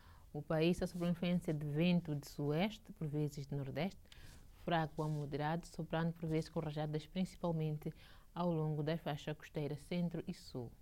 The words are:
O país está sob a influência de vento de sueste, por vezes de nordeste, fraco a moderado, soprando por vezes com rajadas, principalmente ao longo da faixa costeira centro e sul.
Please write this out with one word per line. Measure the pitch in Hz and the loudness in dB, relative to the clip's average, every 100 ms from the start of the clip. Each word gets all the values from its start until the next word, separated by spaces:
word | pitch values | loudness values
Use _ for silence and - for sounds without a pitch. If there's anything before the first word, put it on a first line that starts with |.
| - - - | -20 -20 -10
O | 147 | -6
país | - 160 165 180 | 0 6 6 6
está | 180 | 0
sob | 175 175 | 0 2
a | |
influência | 170 175 180 175 | 2 2 2 2
de | 151 | 0
vento | 151 147 175 175 170 147 | 0 4 6 6 4 -2
de | - | -4
sueste, | - 147 151 214 214 - | -2 2 2 2 -2 -12
por | - 151 | -6 -2
vezes | 147 147 147 139 | 0 0 -2 -4
de | |
nordeste, | 143 135 131 190 - - - - - - - | -4 -2 -2 -2 -4 -14 -18 -16 -16 -18 -6
fraco | - 170 156 - | 2 2 2 0
a | 156 | 0
moderado, | 151 143 143 151 170 - | 0 -2 -2 0 0 -4
soprando | - 160 160 165 | -8 -2 0 0
por | 165 165 | 0 0
vezes | 160 160 | 2 0
com | 165 | -2
rajadas, | 156 151 151 151 - | -2 -2 -2 -2 -4
principalmente | 185 180 - 175 160 156 151 165 - - - - | -2 -2 0 0 2 0 0 -4 -8 -12 -20 -10
ao | 170 175 | -2 2
longo | 160 156 151 | 2 2 2
da | 151 170 | 2 0
faixa | 151 147 - 151 | -2 -4 -4 -6
costeira | - 160 143 147 | -6 -4 -2 -4
centro | - 175 170 165 170 | -4 0 0 0 -4
e | |
sul. | - - 131 117 - | -8 -8 -8 -8 -10